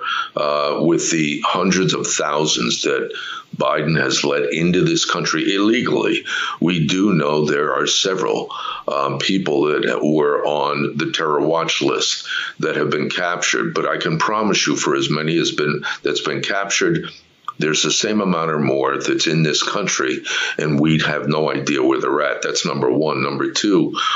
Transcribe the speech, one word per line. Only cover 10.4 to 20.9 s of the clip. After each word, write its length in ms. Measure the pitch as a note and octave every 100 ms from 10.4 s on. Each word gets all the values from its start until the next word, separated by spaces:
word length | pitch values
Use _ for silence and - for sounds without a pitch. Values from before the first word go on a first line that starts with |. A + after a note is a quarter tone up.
| -
on 520 | D2 C#2+ C#2+ C#2+ -
the 140 | E2
terror 300 | D2+ D#2+ D2
watch 400 | C#2+ E2 E2 -
list 460 | C#2 A#1 - - - - - -
that 160 | D#2 D2
have 140 | D2
been 200 | D2 C2+
captured. 640 | - F2 F2 - A#1+ -
But 140 | - D2
I 100 | D#2
can 200 | D#2+ D#2+
promise 500 | - G#2+ G#2+ F2 -
you, 80 | C#2+
for 200 | - C#2
as 140 | C#2
many 280 | D2+ D#2 E2
as 140 | D2+
been, 320 | - D2 C#2+ - -
that's 180 | - -
been 200 | D#2 C#2+
captured, 680 | - G2 G2 - F#2 E2 - - - _ - -
there's 260 | D#2 D2
the 80 | D#2
same 300 | - G#2+ G#2+
amount 300 | G2 E2+ D#2+
or 80 | D2+
more 380 | C#2 C#2 C2 C2+
that's 300 | - C2+ E2+
in 160 | D#2+
this 200 | D#2 C2+
country, 600 | - G#2 F#2+ - C2 B1 - - - -
and 200 | D#2 C#2+
we 200 | D#2